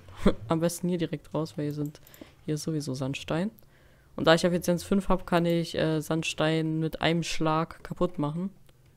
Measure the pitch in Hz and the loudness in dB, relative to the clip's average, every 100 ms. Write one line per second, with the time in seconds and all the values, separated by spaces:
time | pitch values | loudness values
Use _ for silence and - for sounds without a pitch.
0 | - - - - - 165 170 170 175 180 | -10 0 2 2 0 0 0 0 -2 0
1 | 160 151 - 147 160 - 147 147 147 - | -2 -4 -6 -4 -4 -4 -6 -4 -6 -6
2 | - - - - - 151 - 156 143 131 | -18 -20 -20 -12 -6 -4 -2 -4 -4 -4
3 | 135 139 - 156 196 - - - - - | -4 -4 -4 -2 -2 -6 -18 -20 -20 -20
4 | - - 160 165 180 175 175 175 - 196 | -14 -2 4 4 4 2 0 0 2 2
5 | - 180 - 175 170 170 165 - 156 156 | 4 2 2 2 4 2 0 0 0 0
6 | 151 160 160 - 156 160 160 160 160 - | 0 -2 -2 0 2 2 0 0 -2 0
7 | 156 170 160 - 160 156 165 - - - | 0 2 0 0 2 2 0 -6 -14 -2
8 | 180 - 147 160 190 - - - - | -2 0 -4 -2 -6 -8 -20 -20 -20